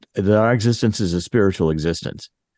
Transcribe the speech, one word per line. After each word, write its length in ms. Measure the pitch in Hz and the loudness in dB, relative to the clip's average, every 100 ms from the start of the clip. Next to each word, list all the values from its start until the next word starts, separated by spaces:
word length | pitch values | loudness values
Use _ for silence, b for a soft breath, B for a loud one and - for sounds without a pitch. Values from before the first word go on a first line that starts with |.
| _ | _
that 220 | - 98 107 | -4 2 2
our 160 | 113 | 2
existence 460 | 123 113 113 117 - | 2 0 2 0 0
is 160 | 95 | -2
a 60 | 87 | -2
spiritual 500 | - 120 98 92 82 | -2 2 2 2 -2
existence. 580 | 80 80 82 - - - _ _ | 0 -2 -4 -8 -12 -18 _ _